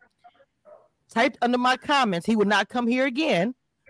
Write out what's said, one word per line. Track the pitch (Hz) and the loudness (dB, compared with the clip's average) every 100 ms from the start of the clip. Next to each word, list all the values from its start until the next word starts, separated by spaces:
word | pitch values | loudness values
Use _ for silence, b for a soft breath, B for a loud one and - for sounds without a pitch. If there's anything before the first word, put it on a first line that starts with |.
| _ _ - _ _ _ - - _ _ - | _ _ -20 _ _ _ -20 -20 _ _ -6
typed | 226 277 - | 0 0 0
under | 240 247 | -2 0
my | 254 254 | 0 0
comments | - 285 233 175 190 | 0 0 2 -2 0
he | 220 | 0
would | 196 | 2
not | 202 208 | 0 -2
come | 247 233 | -2 -2
here | 254 269 | 0 0
again | 240 311 180 208 - _ _ | -2 0 0 -2 -6 _ _